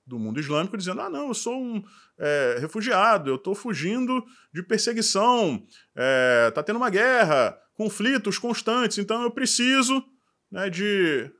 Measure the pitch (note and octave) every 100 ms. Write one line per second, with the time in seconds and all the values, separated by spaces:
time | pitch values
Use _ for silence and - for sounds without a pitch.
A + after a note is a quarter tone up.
0 | - A#2 G#2+ B2 C#3 D3+ F#3+ A3 F3+ G#3
1 | - D4 C#4+ A3 A#3 C4 B3 G#3+ G3+ -
2 | _ - D3 D3 B2+ A#2+ D#3 A3 A#3 F#3
3 | A3 G3+ C#3 C3 F#3 G3 A#3+ C#3+ E3+ B3
4 | B3+ B3+ - - _ D#3+ F3+ A3 A#3 A3+
5 | - G3 A#3 B3 F3+ G#2+ - - _ -
6 | C3 C3 B2+ A#2+ A#2 C3 D3+ A#3 B3 F#3
7 | B3+ B3 E3+ C#3 G#2+ - _ - G#3+ G#3
8 | A#3 C4+ G3+ F3+ A#3+ A3 A3 B3 A3+ G#3
9 | G3+ A3+ A#3+ B3 B3+ - B3 C4+ B3 C4+
10 | - _ _ _ - F#3 G3 E3+ G#3 G3+
11 | E3 C3+ C3+